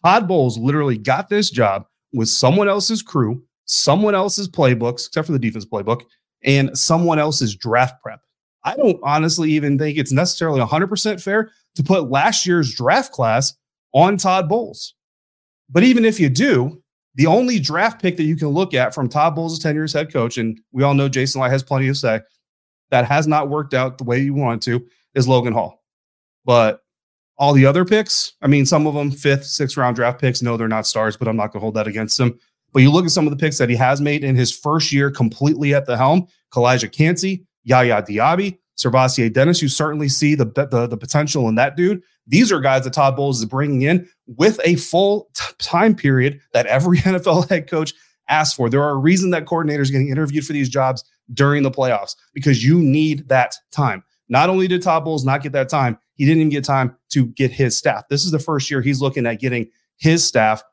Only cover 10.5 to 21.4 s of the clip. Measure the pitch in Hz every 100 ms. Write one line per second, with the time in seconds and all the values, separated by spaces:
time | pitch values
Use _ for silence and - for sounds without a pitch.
10.5 | 139 113 151 190 202 214 185 196 208 220
11.5 | _ _ - 147 185 135 139 147 - 180
12.5 | 175 135 - 123 220 - - 117 117 135
13.5 | - _ _ _ 135 180 202 196 185 160
14.5 | 220 220 - - _ _ _ _ _ _
15.5 | _ _ 143 247 247 220 214 147 127 269
16.5 | 147 127 160 _ _ _ 131 160 202 254
17.5 | 226 135 165 220 220 185 175 156 156 151
18.5 | 147 185 135 123 - 127 147 156 151 165
19.5 | 160 156 151 156 151 156 139 117 120 113
20.5 | 110 _ 131 139 139 139 135 131 135